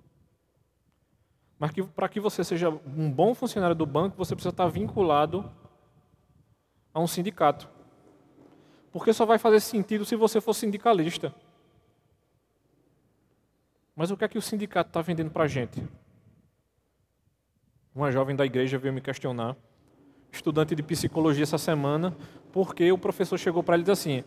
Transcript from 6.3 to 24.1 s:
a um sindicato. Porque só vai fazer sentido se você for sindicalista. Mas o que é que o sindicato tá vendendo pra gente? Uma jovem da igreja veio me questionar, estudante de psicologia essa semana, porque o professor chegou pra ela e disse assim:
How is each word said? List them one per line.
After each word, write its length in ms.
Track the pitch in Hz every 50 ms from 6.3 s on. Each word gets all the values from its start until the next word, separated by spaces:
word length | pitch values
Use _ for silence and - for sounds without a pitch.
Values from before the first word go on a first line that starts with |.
| _ _ _ _ _ _ _ _ _ _ _ _ -
a 60 | 160
um 80 | 165 170
sindicato. 600 | - - 175 208 - - - - - - - - - - - _ _ _ _ _ _ _ _ _ _ - - - _ _ _ _ _ _ _ _
Porque 220 | - 175 - - 220
só 120 | - 240
vai 120 | 208 233 208
fazer 220 | - 233 214 214
sentido 460 | 208 - - 214 185 - 220 214 208
se 100 | - 240
você 240 | 220 226 208 - 220
for 140 | 202 - 214
sindicalista. 800 | - - 214 202 208 - 240 226 180 156 170 - - - 151 - - _ _ _ _ _ _ _ _ _ _ _ _ _ _ _ _ _ _ _ _ _ _ _ _ _ _ _ _ _ _ _ _ _ _ _ _ _ _ _ _ _ _ _ _ _ _ _ _ _ _ _
Mas 160 | - 160 170
o 60 | 202 190
que 80 | 220
é 20 | 208
que 100 | - 226
o 40 |
sindicato 500 | 190 - - 208 208 196 - 180 170 -
tá 100 | - 175
vendendo 300 | 160 170 175 160 165 156
pra 160 | - 175 160 147
gente? 360 | 135 135 123 117 - - - - - - _ _ _ _ _ _ _ _ _ _ _ _ _ _ _ _ _ _ _ _ _ _ _ _ _ _ _ _ _ _ _ _ _ _ _ _ _ _ -
Uma 180 | 131 147 143
jovem 240 | 123 131 135 135 139
da 100 | 131 143
igreja 320 | 139 123 127 127 131 135 131
veio 160 | 127 139 135
me 80 | 131
questionar, 540 | 127 - 131 - - 135 123 120 117 117 135 - _ _ _ _ _ _ _ _ _ _ _ _ _ _
estudante 420 | - - - 165 151 156 156 151 -
de 80 | 151
psicologia 640 | 147 - 175 135 - 165 - 170 156 160 147 143 151
essa 160 | 147 156 151
semana, 560 | - - 165 147 143 139 147 156 170 185 175 - - - - - - -
porque 400 | - 190 190 175 - - 170 175
o 60 | 190 185
professor 400 | - 202 180 - 196 - - 175
chegou 240 | - 190 165 170
pra 140 | 165 - 170
ela 80 | 170 175
e 20 |
disse 240 | 180 202 185 -
assim: 140 | 165